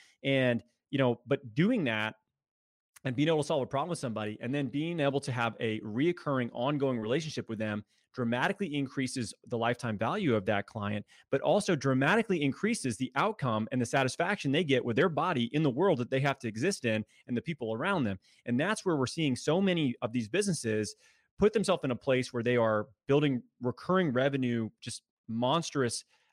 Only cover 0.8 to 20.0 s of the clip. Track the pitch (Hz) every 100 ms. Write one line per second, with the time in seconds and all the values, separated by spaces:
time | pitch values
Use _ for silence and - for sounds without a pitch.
0.8 | _ 139 123 117 113 135 113 123 202 247
1.8 | 127 107 110 - _ _ _ _ _ _
2.8 | _ - 131 127 156 156 143 151 120 139
3.8 | 170 165 127 110 107 107 120 143 131 143
4.8 | 165 170 139 135 - 123 117 - 113 110
5.8 | 113 113 170 170 151 131 120 120 131 147
6.8 | 135 120 107 151 156 120 - 107 107 104
7.8 | - _ _ 127 117 120 175 185 185 143
8.8 | 131 139 127 131 107 - - 117 117 113
9.8 | 120 101 117 202 160 107 98 101 - 113
10.8 | 101 107 - - _ 139 143 196 202 151
11.8 | 135 131 143 220 220 175 143 - 214 226
12.8 | 127 113 127 139 196 208 131 107 110 127
13.8 | 117 143 127 - 175 208 139 147 156 127
14.8 | 120 113 180 143 180 139 117 143 151 120
15.8 | 196 127 117 131 139 131 113 110 175 -
16.8 | 117 110 - _ - 120 - 160 110 113
17.8 | 185 180 110 92 - _ 120 120 180 214
18.8 | 185 151 123 170 147 120 - 175 196 170
19.8 | 135 -